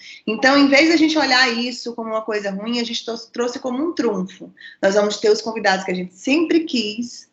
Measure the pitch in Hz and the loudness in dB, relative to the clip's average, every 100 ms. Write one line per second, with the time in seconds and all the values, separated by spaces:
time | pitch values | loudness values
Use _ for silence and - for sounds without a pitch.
0 | - - - 220 262 285 277 277 320 330 | -20 -10 -6 0 4 6 6 6 6 4
1 | 311 311 269 254 254 233 247 240 240 233 | 2 2 2 2 2 0 -4 -6 -10 -8
2 | 226 220 220 208 202 190 220 240 233 226 | -6 -4 -4 -4 -4 -6 -4 -4 -4 -6
3 | - 226 - 233 240 262 254 247 339 320 | -8 -10 -8 -4 -4 -4 -6 -4 -4 -2
4 | 240 196 185 - - - - - 196 202 | -2 -2 -6 -10 -20 -20 -20 -2 0 2
5 | 208 - 214 214 233 220 196 190 190 185 | 0 2 2 2 0 -2 0 0 -2 -6
6 | 180 - - 311 330 330 320 247 208 214 | -8 -8 -2 0 2 0 0 -4 -4 -6
7 | 240 - - | -10 -12 -20